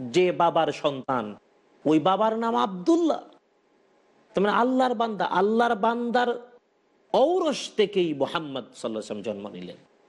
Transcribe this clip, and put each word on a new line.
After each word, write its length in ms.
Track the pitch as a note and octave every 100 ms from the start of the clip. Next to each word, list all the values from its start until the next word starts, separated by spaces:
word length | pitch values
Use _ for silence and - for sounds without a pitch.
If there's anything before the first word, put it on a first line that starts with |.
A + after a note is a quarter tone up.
যে 320 | B2+ E3 F3+
বাবার 400 | D3+ E3+ D#3+ D#3
সন্তান, 640 | C#3 D3+ C3+ B2 C3 G#2 G2+ _ _ _ _ C3+
ওই 120 | D#3
বাবার 400 | E3 F#3+ A3 A3
নাম 180 | A#3 A#3+
আব্দুল্লাহ, 640 | A#3+ F#3 F3+ E4 E4 - - - _ _ _ _ _ _ _ _ _
তার 100 | F3+
মানে 120 | G3+ G3
আল্লাহর 380 | B3 B3+ B3+
বান্দা। 300 | A#3 A#3 G3+
আল্লাহর 500 | F#3 F3+ G3+ A3+ A#3
বান্দার 840 | A3 A3+ A#3+ A#3+ A#3+ A#3+ A#3+ - - _ _ _ _ _
ঔরস 580 | G3 C#4 F#4 E4 A#3 - -
থেকেই 380 | G3+ F#3+ E3+
মুহাম্মদ 500 | C#3+ C3 E3+ D3+ C3 A2
সাল্লাল্লাহু 140 | - A#2+
আলাইহি 80 | A2
ওয়াসাল্লাম 260 | G#2 G#2+
জন্ম 260 | G#2+ G2+ G2+
নিলেন। 280 | F2+ F2+ - _ _